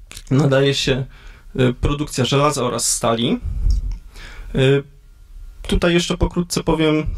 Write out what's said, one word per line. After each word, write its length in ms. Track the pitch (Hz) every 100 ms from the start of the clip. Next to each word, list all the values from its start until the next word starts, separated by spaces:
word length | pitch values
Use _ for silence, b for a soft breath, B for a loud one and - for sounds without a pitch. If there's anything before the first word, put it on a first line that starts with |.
| - - -
nadaje 440 | 135 147 135 139
się, 300 | 139 147 123 131 B B B B -
e, 160 | 127
produkcja 520 | 120 - 147 147 -
żelaza 380 | 117 139 147 139
oraz 300 | 120 117 -
stali. 460 | - 113 113 127 247 B B B B B B - B B B B
E, 40 | 131 131 143 - - - - - - - -
tutaj 320 | - - 175
jeszcze 220 | 170 175 175
pokrótce 460 | 170 175 175 -
powiem, 440 | - 160 156 151 151